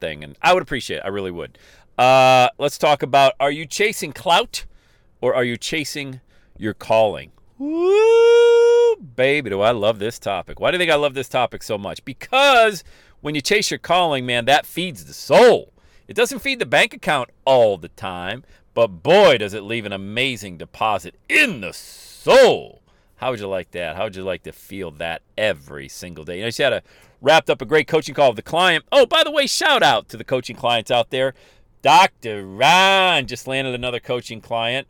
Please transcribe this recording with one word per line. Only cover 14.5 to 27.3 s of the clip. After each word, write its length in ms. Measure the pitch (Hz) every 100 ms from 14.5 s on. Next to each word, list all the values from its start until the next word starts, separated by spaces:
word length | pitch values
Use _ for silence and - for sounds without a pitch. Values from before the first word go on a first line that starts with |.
| 143
feeds 400 | - - 180 107
the 80 | 71
soul. 600 | - - 160 240 131 - _ _ _ -
It 80 |
doesn't 240 | 110 240 262
feed 220 | 277 254
the 60 | 139
bank 280 | 147 226
account 340 | 262 - 147 120 _
all 320 | 135 131 113 95
the 120 | 85
time, 560 | - 98 90 90 117 - _ _
but 280 | - 117 87
boy, 360 | 131 196 190 123
does 160 | 104
it 100 | 104
leave 200 | 101 117
an 80 | 104
amazing 640 | 98 98 113 135 117 101 87
deposit 600 | 82 - 113 101 - - -
in 320 | 311 285 143
the 120 | 90
soul. 1080 | - - - - - 156 240 233 104 58 - _ _ _ _
How 160 | 127
would 80 | 120
you 80 | 101
like 240 | 95 87
that? 240 | 87 85 82
How 80 |
would 100 | 107
you 80 | 92
like 220 | 95 90
to 80 | 82
feel 400 | - - 98 87
that 300 | 73 82 82 - -
every 520 | 107 78 69 71 69
single 340 | - 90 78
day? 160 | 78 87
You 60 |
know, 60 | 117
she 120 | 113
had 100 | 139
a, 100 | 104 - _ _ _
wrapped 300 | 131